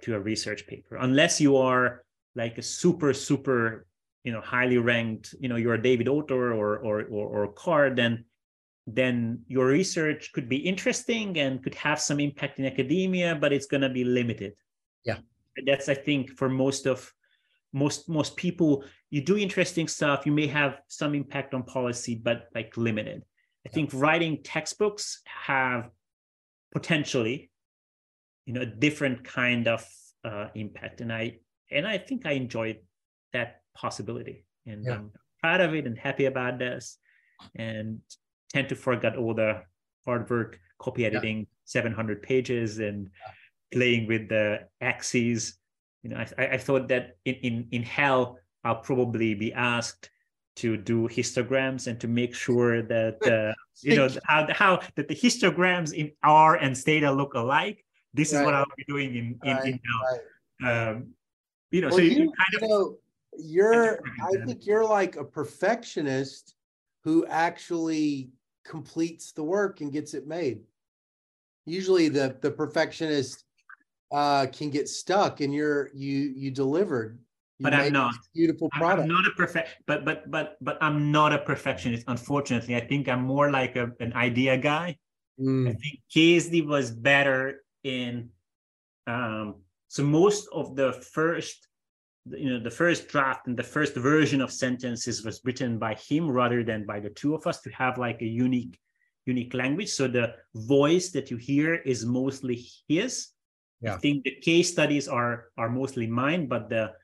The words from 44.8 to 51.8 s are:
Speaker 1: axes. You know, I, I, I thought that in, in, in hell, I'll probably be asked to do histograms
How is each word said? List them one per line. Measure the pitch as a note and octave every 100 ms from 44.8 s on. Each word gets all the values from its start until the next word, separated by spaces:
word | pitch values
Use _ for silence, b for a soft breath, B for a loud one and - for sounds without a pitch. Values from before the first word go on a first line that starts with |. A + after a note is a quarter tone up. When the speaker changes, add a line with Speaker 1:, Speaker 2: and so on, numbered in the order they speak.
Speaker 1:
axes. | B2 A#2+ - B2+ A#2+ A#2 - - _ _ _ _
You | A#2
know, | A#2
I, | A#2 -
I, | C3
I | C3+
thought | - C3+ B2
that | B2+ B2 - -
in, | B2+
in, | B2+ A#2 A#2
in | A#2+
hell, | A#2 - C#3+ C3 B2 - _ _
I'll | A#2 A2+
probably | - C3 A#2+ A#2 A2+
be | G#2 F2+
asked | - B2 A#2+ A#2 - - _ _ _ _ -
to | A#2 A2
do | G2 A#2 A2+
histograms | A#2 A#2+ - A#2 C3+ C3+ C3